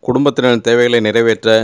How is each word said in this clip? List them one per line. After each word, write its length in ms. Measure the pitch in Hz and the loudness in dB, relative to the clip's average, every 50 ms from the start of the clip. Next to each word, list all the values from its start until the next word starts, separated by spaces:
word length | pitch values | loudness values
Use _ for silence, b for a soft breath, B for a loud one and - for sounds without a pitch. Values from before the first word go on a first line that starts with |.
குடும்பத்தினரின் 600 | _ - 123 131 143 143 135 - 123 127 120 113 104 | _ -4 -4 0 -2 -2 -2 0 0 0 0 0 0
தேவைகளை 340 | 117 117 120 120 120 120 117 | 0 0 2 2 2 0 0
நிறைவேற்ற 480 | 110 107 104 117 117 113 110 104 - 113 113 110 | -2 0 0 0 0 0 -2 -2 0 0 0 0